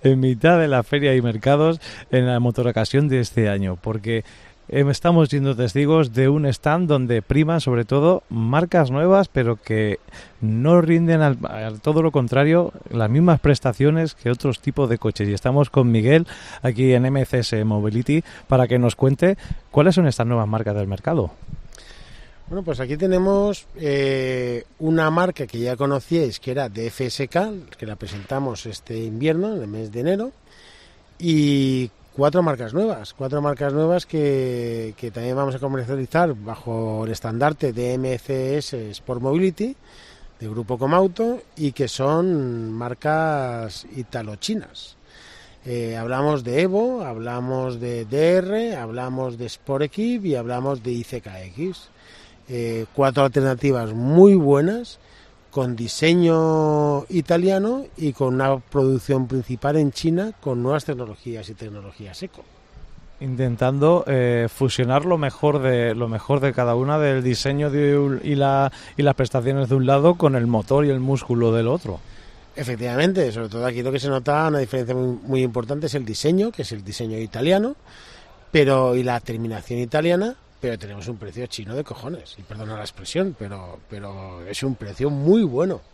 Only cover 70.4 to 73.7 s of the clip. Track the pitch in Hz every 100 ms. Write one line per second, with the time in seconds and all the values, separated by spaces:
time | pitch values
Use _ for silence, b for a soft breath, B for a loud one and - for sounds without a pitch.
70.4 | 117 113 98 135 147 131 131 139 - 120
71.4 | 117 113 113 170 110 87 b b b b
72.4 | b - 127 117 123 123 170 185 135 110
73.4 | 110 113 123